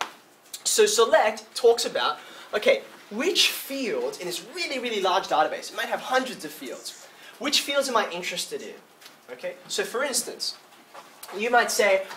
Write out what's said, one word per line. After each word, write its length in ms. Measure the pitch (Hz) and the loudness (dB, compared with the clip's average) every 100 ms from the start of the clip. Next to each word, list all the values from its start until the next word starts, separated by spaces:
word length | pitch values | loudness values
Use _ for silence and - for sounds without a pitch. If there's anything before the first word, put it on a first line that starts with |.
| - - - _ - - | -10 -12 -20 _ -18 -10
So 220 | - - 208 | 0 4 6
select 680 | 226 233 294 214 214 - | 6 6 6 4 0 -8
talks 300 | - 233 233 262 | 2 4 6 2
about, 320 | - 240 - - - - | 0 -2 -2 -8 -18 -6
okay, 300 | - - - - - - | 0 4 2 0 -16 -10
which 400 | 208 320 349 - | -2 0 2 2
fields 680 | - - 277 240 135 123 - | 0 -6 -4 -2 -2 -4 -6
in 80 | 180 | -8
this 180 | - 202 | -8 -8
really, 240 | 359 320 269 | -8 -6 -4
really 220 | 247 214 | -4 0
large 280 | 185 180 - | 2 2 4
database, 420 | 151 151 - - | 2 2 0 -8
it 40 | 208 | -6
might 120 | 240 | -4
have 120 | 214 | -4
hundreds 440 | - 262 254 185 | 0 0 0 -4
of 60 | 151 | -10
fields, 560 | - - - - - - - - - | -12 -12 -12 -12 -16 -18 -20 -20 -8
which 220 | 285 294 | -2 0
fields 260 | - 285 262 | 2 0 2
am 80 | 233 | 2
I 120 | 196 | 0
interested 520 | 170 180 180 - 143 | -4 -6 -6 -6 -8
in? 120 | 110 82 - _ - - - | -10 -16 -20 _ -20 -20 -18
Okay, 220 | 123 180 - - | -12 -10 -10 -6
so 160 | - | -4
for 200 | 196 226 | -2 -2
instance, 500 | 285 226 - - - - - - - - - - - 185 | -2 -2 -4 -6 -8 -8 -14 -20 -20 -20 -20 -20 -12 -4
you 140 | 226 | 2
might 200 | 240 220 | 4 4
say, 320 | - 208 190 - | 4 4 4 0